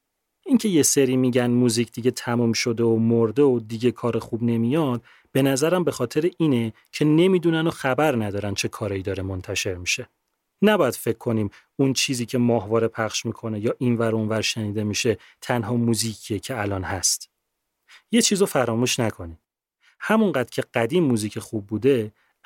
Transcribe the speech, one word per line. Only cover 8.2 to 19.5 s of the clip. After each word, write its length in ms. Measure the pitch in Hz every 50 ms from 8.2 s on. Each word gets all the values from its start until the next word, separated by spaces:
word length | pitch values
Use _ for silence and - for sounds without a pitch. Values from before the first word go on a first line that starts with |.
| 107 104 98 101 98 104 98
چه 140 | - - 110
کاری 340 | - - 110 101 101 98
داره 220 | 92 101 95 95 92
منتشر 520 | 95 95 95 - - 98 - - 104 90
می‌شه. 340 | 90 90 - - - 120 - _ _ _ _ _ _ _ _ _ _
نباید 320 | 196 214 214 185 156 120 -
فکر 240 | - - 123 110 -
کنیم 320 | - 120 113 110 104 98 - - _ _ _
اون 180 | - 139 135 127
چیزی 320 | - - - 135 120 120
که 120 | 107 - 123
ماهواره 500 | 120 120 117 117 92 101 113 113 113 113
پخش 380 | - - 113 107 - - -
می‌کنه 340 | 117 104 - - 113 107 104
یا 160 | 104 117 - -
اینور 380 | 131 123 117 110 117 113 110
اونور 260 | 113 110 107 110 113
شنیده 420 | - - - 117 107 104 101 110 104
می‌شه 340 | 104 98 - - 123 104 - - - _ _
تنها 320 | - - 127 120 107 110 123
موزیکیه 680 | 120 117 117 117 104 110 113 107 - - - 107 98
که 220 | - - 135 113
الان 220 | 101 101 101 95 90
هست. 460 | 95 98 90 - - - - - - _ _ _ _ _ _ _ _ _ _ _ _ - - _ _
یه 100 | 214 240
چیزو 240 | - - 208 180 196
فراموش 540 | - - 143 123 117 113 113 123 120 - -
نکنیم. 400 | 120 107 - - 92 82 82 - _ _